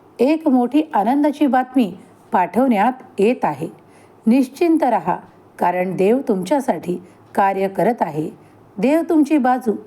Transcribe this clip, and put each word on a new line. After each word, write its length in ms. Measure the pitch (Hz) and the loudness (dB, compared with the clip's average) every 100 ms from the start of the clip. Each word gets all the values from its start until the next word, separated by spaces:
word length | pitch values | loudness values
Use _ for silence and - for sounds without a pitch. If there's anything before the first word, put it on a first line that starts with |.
| _ - | _ -2
एक 280 | 247 311 320 | 0 2 2
मोठी 340 | 254 247 302 311 | 2 2 0 0
आनंदाची 540 | 214 202 285 294 285 294 | 0 0 2 0 0 0
बातमी 480 | 254 254 269 202 175 - - - | 0 0 0 -2 -4 -20 -20 -4
पाठवण्यात 600 | 208 175 214 262 214 226 254 - - | -2 0 0 2 2 2 -2 -10 0
येत 260 | 202 254 175 | 0 2 -2
आहे. 220 | 139 - - - - - - - | -4 -10 -12 -20 -20 -20 -4 2
निश्चिंत 560 | 262 254 - 339 320 | 2 2 0 2 2
रहा, 340 | 277 220 - - - - - - | 2 -2 -2 -6 -6 -20 -20 -4
कारण 360 | 175 180 185 185 | -2 0 -2 0
देव 240 | 190 254 269 | 2 2 0
तुमच्यासाठी 760 | 190 180 294 247 175 180 175 - - - - | -2 0 -2 0 -4 -4 -8 -10 -20 -8 -2
कार्य 320 | 196 190 190 | 0 0 -4
करत 340 | 190 180 240 | 0 -2 0
आहे. 280 | 170 151 170 - - - - - | -4 -4 -8 -10 -20 -20 -18 -4
देव 240 | 226 320 320 | 0 0 2
तुमची 280 | 320 285 311 | 0 2 2
बाजू 380 | 247 254 226 - | 2 0 -2 -4